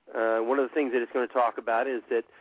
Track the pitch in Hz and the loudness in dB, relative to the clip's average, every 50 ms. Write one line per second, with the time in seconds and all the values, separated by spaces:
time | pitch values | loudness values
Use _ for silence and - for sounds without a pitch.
0 | _ - - 120 113 113 113 113 113 117 135 139 135 120 - 160 143 127 120 127 | _ -10 -4 -2 0 2 2 2 2 0 0 0 0 0 0 0 0 0 0 0
1 | 120 - - 131 123 110 - 131 120 113 - - 117 117 113 113 127 135 131 117 | -2 0 -2 -2 -2 0 0 2 2 2 0 -2 -4 -2 0 0 0 -2 -4 -6
2 | - - 120 113 - _ - - | -4 -2 -2 -2 -2 _ -12 -20